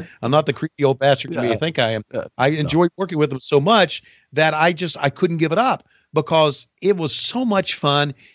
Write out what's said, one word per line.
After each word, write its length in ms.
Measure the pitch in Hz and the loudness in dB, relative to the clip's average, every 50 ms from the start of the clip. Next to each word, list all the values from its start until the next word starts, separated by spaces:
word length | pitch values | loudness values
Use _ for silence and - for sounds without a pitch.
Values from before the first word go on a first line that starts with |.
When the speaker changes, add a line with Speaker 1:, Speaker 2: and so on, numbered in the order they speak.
| 170 - - _ | -6 -8 -12 _
Speaker 1:
I'm 100 | - 117 | -4 0
not 140 | 139 151 131 | 2 2 2
the 80 | 143 131 | 0 -4
creepy 300 | - 156 156 - - 139 | -4 -6 -10 -6 -2 0
old 160 | 135 135 127 | 0 0 2
bastard 340 | 135 143 139 - - - 165 | 2 2 2 0 -2 -6 -6
you 80 | - | -4
Speaker 2:
Yeah. 140 | 120 120 113 | -2 -2 -2
Speaker 1:
think 240 | 107 156 170 160 - | -2 -2 -4 -2 0
I 120 | 120 113 | -2 0
am. 120 | 113 110 107 - - | -2 -4 -6 -8 -8
Speaker 2:
Yeah. 120 | 117 - - - - | -10 -10 -8 -4 -2
Speaker 1:
I 120 | 127 139 | 0 0
Speaker 2:
No. 60 | 156 156 | 0 -2
Speaker 1:
enjoyed 300 | 151 131 147 165 180 170 - - | -2 0 2 2 2 2 0 -4
working 200 | 196 175 175 151 | -8 -6 -2 -2
with 120 | 151 143 | 0 0
them 100 | 131 131 | -2 -6
so 200 | - - 151 143 | -4 0 0 2
much 440 | 139 190 233 214 180 151 - - - _ _ _ _ _ - | 4 4 4 4 4 2 0 -8 -14 _ _ _ _ _ -2
that 200 | 151 156 160 156 | 0 2 2 4
I 200 | 156 160 175 180 | 4 2 2 2
just, 240 | 151 180 160 - - | 0 -4 -6 -6 -2
I 100 | 143 139 | -2 -2
couldn't 280 | - - 185 175 170 160 | 0 0 0 -2 0 0
give 140 | 160 156 | 0 0
it 60 | 165 190 | 0 0
up 300 | 240 262 190 - - _ _ _ _ _ - | 0 0 -2 -4 -6 _ _ _ _ _ -2
because 540 | 156 151 - 170 160 156 147 139 - - - _ _ | -2 0 2 2 4 4 2 2 -2 -10 -18 _ _
it 160 | - 190 202 180 | 0 0 0 0
was 180 | 165 143 - | 0 -4 -4
so 280 | - - - - 240 262 | -4 -4 -4 -4 -2 -2
much 300 | 233 208 196 - - - | 0 0 0 0 -2 -4
fun 380 | - - 143 143 147 143 147 135 - _ _ _ | -2 0 2 2 2 0 0 -4 -8 _ _ _